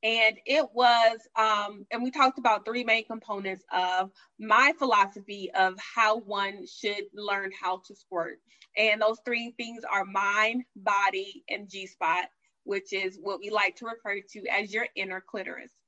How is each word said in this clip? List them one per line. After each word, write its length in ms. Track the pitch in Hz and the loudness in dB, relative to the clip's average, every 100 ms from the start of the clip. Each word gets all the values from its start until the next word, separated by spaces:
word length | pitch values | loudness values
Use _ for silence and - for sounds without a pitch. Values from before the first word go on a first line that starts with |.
And 340 | 220 226 220 214 - | 0 4 2 2 0
it 180 | 285 302 | 2 2
was, 460 | 226 247 233 226 226 - - | 4 6 8 6 2 -6 0
um, 500 | 220 208 208 208 202 | 2 2 -2 -10 -10
and 100 | 233 | -4
we 80 | 247 | -4
talked 300 | 294 262 262 | 2 2 4
about 260 | 240 208 214 | 2 2 0
three 180 | 233 | -6
main 220 | 233 226 214 | 0 0 0
components 580 | 226 220 202 196 190 _ | -12 -8 -8 -6 -8 _
of 380 | 185 185 185 190 _ _ _ | -2 0 0 -2 _ _ _
my 340 | 214 214 277 320 | 2 6 6 4
philosophy 720 | 269 214 196 202 196 202 190 | 2 4 2 -2 -14 -10 -4
of 220 | 190 190 190 | 2 2 2
how 400 | - - 220 220 | -8 2 2 2
one 480 | 202 202 196 202 180 | -2 -4 -4 -6 -16
should 380 | - 214 202 202 | -6 -4 -4 -8
learn 380 | 202 208 196 190 190 | -10 -4 -4 -4 -6
how 240 | 190 185 - | -4 -6 -8
to 100 | 202 | -20
squirt. 440 | _ 180 165 - _ _ - - | _ -6 -4 -8 _ _ -10 0
And 240 | 214 214 | 2 4
those 200 | 214 226 | 2 0
three 300 | - 240 233 - | -4 -6 -6 -10
things 260 | 233 233 | -12 -10
are 200 | 226 196 | -4 -4
mind, 600 | 190 196 196 208 214 247 247 - | -2 -2 0 2 2 0 -8 -6
body, 680 | 196 202 196 190 196 - - | 0 2 2 -2 -8 -14 -10
and 220 | 202 208 | -10 -10
G-spot, 560 | 196 190 _ - 180 - _ _ _ | -14 -14 _ -2 0 -4 _ _ _
which 300 | - 202 190 | -6 -6 -4
is 260 | 190 190 190 | -4 -4 -6
what 200 | 196 185 | -8 -6
we 100 | 202 | -4
like 240 | 208 202 - | 0 0 -2
to 100 | 226 | -12
refer 360 | 233 208 202 196 | -10 -6 -6 -8
to 120 | 208 185 | -12 -4
as 260 | 196 208 | -4 -2
your 140 | 208 233 - | -4 -6 -6
inner 260 | 190 185 | -8 -8
clitoris. 480 | - 214 180 170 123 _ | -10 -10 -10 -12 -16 _